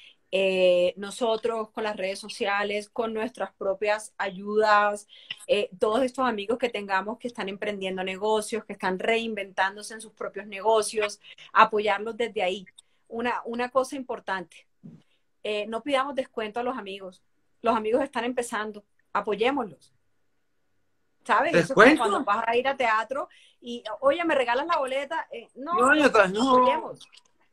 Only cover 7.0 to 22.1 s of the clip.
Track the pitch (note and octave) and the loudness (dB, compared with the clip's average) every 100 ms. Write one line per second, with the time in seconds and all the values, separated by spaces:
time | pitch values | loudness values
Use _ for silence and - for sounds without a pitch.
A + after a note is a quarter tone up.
7 | G3+ A3+ B3 A#3+ F#3+ G3 G#3 G3+ F#3+ F#3 | -2 -8 -10 -8 -8 -6 -6 -4 -6 -4
8 | F#3 F#3 G#3 G#3+ G#3 G#3+ - G3+ F#3+ F#3 | -6 -4 0 0 0 -8 -8 -6 -4 -2
9 | A3 A3+ A3+ G#3 G3 F#3+ F#3+ G#3 G#3 A3 | 0 0 -2 -6 -8 -2 -2 -2 -14 -14
10 | A3 _ G#3 - G#3+ G3 G3+ A3 G#3+ A3 | -18 _ -10 -10 -12 -4 2 2 2 -2
11 | G#3 - - - - G3 A3 G#3 G#3 G3+ | -4 -4 -18 -20 -2 4 6 4 0 -2
12 | A3 G#3+ A#3 G3+ F#3 G3+ F#3 - _ _ | -4 -6 -6 -2 -2 -4 -10 -20 _ _
13 | _ A3+ A#3+ G3+ - A#3 B3 C4 C4 C#4+ | _ -6 -4 -4 -6 -6 -2 -2 -2 -6
14 | B3+ A3 - F#3+ F3 - _ _ - - | -10 -10 -6 -6 -6 -18 _ _ -20 -20
15 | _ _ _ _ G#3 G#3 G#3 A3+ D4 C4+ | _ _ _ _ -6 -6 -6 -8 -2 0
16 | C#4 C4 C4 - G#3+ G#3+ B3 C4 G3 G3 | 0 -4 -6 -6 -6 -4 -4 -6 -10 -12
17 | F#3+ F#3 _ _ _ _ A3+ A3+ G#3+ A#3+ | -14 -18 _ _ _ _ 0 0 2 0
18 | C4+ A#3+ A#3+ A#3+ A#3+ G#3+ G#3+ G#3 _ _ | 0 -2 -4 -4 -4 -4 -6 -10 _ _
19 | _ G3 G#3 G3 A#3 C#4 A3 C#3+ _ _ | _ -4 -2 0 2 0 -4 -10 _ _
20 | _ _ _ _ _ _ _ _ _ _ | _ _ _ _ _ _ _ _ _ _
21 | _ _ - G#3+ D4 F3 E3 C4 A#3 D#4 | _ _ 2 2 4 2 2 8 8 8
22 | - | 2